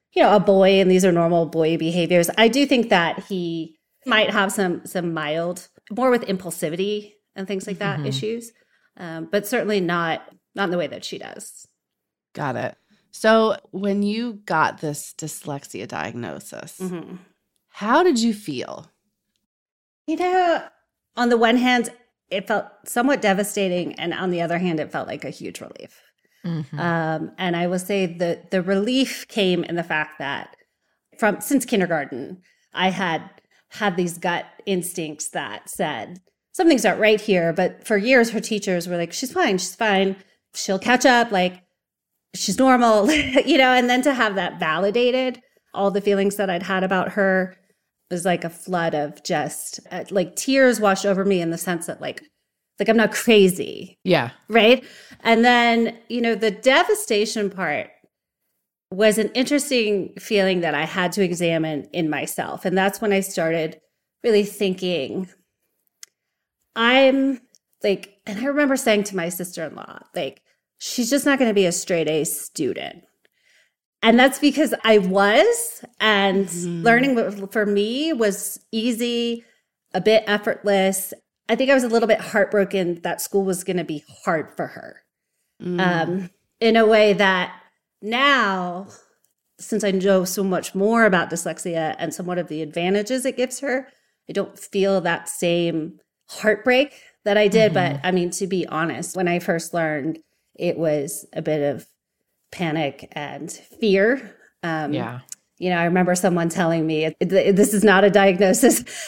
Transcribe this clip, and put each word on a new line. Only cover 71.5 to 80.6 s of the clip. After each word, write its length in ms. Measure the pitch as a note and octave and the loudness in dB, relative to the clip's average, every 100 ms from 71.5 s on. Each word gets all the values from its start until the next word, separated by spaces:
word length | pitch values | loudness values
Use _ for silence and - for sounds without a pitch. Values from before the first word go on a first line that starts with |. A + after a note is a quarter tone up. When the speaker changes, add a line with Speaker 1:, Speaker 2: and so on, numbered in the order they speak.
Speaker 1:
be 120 | G3+ F3+ | 4 2
a 60 | |
straight 360 | F3 - F3 D3+ | 0 -2 0 0
A 160 | D#3 | 0
student." 800 | D#3 - - - C3 - C#2+ - - _ _ _ _ _ _ _ _ _ | -2 -6 -10 -6 -4 -4 -10 -14 -20 _ _ _ _ _ _ _ _ _
And 160 | A3 A#3 | 4 6
that's 220 | C4 C4+ | 6 4
because 340 | D4 C4+ D4 A3+ | 0 2 0 0
I 160 | A3 A3 | 4 4
was, 840 | F#3 F#3+ G3+ A3+ G#4 A#4 - - - - | 4 2 4 4 4 2 -4 -12 -18 -2
and 480 | G#3+ G#3 G3 F#3+ F#3+ | 2 2 2 2 -2
Speaker 3:
Mm-hmm. 360 | F3 F3 E3+ | -4 -6 0
Speaker 1:
learning 320 | E3 A#3 C#4 A#3+ | 4 4 4 0
w-, 320 | G#3+ G3+ G3 | -2 -4 -6
for 180 | A3+ G#3 | -2 0
me 480 | G3+ G#3 B3+ D#4+ | 0 0 -2 -2
was 460 | C#4+ G#3+ F#3+ - - _ | 0 0 -2 -8 -12 _
easy, 720 | A3+ A#3 A3 A#3+ A#3+ A#3 A#3 - _ _ _ _ | -4 -2 -2 -2 -2 -4 -6 -10 _ _ _ _
a 60 | F#3+ | -2
bit 220 | G3 G#3+ - | 2 2 2
effortless. 880 | G#3 A3 - | -2 -2 -4